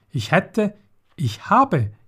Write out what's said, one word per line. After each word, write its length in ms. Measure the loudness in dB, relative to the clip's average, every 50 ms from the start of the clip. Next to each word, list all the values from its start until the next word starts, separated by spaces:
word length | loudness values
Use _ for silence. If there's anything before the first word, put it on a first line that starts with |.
| _ _
Ich 200 | _ -8 -4 0
hätte, 420 | 0 0 0 0 -4 -2 -2 -2 -4 _ _ _ _ _ _ _ _ -6
ich 320 | -6 -6 -6 -8 -4 0
habe 420 | 2 2 2 2 0 -2 -2 -4 -6 _ _